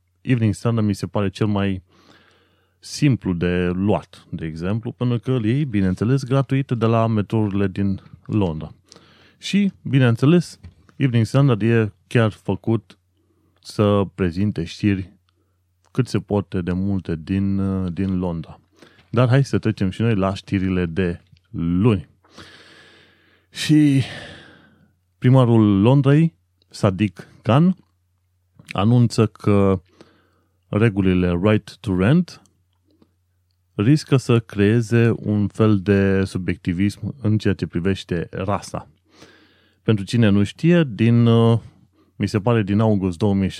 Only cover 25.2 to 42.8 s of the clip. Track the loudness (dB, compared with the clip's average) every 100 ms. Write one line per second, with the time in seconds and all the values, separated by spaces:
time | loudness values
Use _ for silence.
25.2 | 4 4 6 4 4 4 4 4 4 2
26.2 | 2 -2 _ _ _ -2 -2 0 -2 -4
27.2 | -18 -8 0 2 2 0 _ _ _ _
28.2 | _ _ _ _ -10 -2 2 4 2 2
29.2 | 0 -2 0 2 2 0 -4 _ -20 _
30.2 | _ _ _ _ _ 0 0 2 0 2
31.2 | 0 0 0 0 -4 -10 -4 0 2 2
32.2 | 0 -10 _ _ _ _ _ _ _ _
33.2 | _ _ _ _ _ -2 2 2 2 0
34.2 | 2 0 0 0 2 2 0 2 2 0
35.2 | -2 -2 -2 0 2 2 2 2 2 0
36.2 | -2 -4 -6 -6 -4 -2 -2 -2 -10 -6
37.2 | -2 0 0 -2 -4 -4 -2 -4 -4 -6
38.2 | -6 -8 -6 -6 -6 -12 -14 _ _ _
39.2 | -20 _ _ _ _ _ -2 -2 -2 0
40.2 | 2 2 0 -2 2 2 0 0 2 4
41.2 | 4 4 4 2 -2 _ _ _ _ -8
42.2 | -4 -2 0 0 0 0